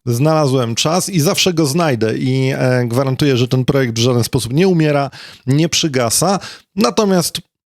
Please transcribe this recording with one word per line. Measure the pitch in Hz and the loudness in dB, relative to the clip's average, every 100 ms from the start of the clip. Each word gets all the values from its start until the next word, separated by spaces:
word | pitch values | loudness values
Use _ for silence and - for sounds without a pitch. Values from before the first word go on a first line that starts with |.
| 127 | -6
znalazłem | 117 151 156 143 131 117 | 0 2 2 2 0 0
czas | 113 151 180 180 | -2 -2 -2 0
i | 185 | 0
zawsze | 151 196 190 | 0 0 0
go | 165 147 | 0 0
znajdę | 160 156 120 110 - | 0 0 0 0 -2
i, | 139 131 131 139 | -2 0 0 0
e, | 131 127 120 | 0 2 0
gwarantuję, | 120 135 127 147 123 | 0 0 0 0 2
że | 123 | 2
ten | 131 | 0
projekt | 127 139 127 113 | 0 0 0 0
w | |
żaden | 120 120 | 0 0
sposób | 113 127 113 | 0 -2 -2
nie | 139 196 | 0 2
umiera, | 175 151 143 135 - - - 123 | 2 2 0 -2 -6 -20 -10 -2
nie | 139 165 | 0 0
przygasa. | - 165 131 117 - 170 196 - - _ 196 | 0 -2 0 0 0 0 -2 -6 -18 _ -2
Natomiast | 233 - 208 185 156 - - _ _ | 0 0 2 2 0 -8 -14 _ _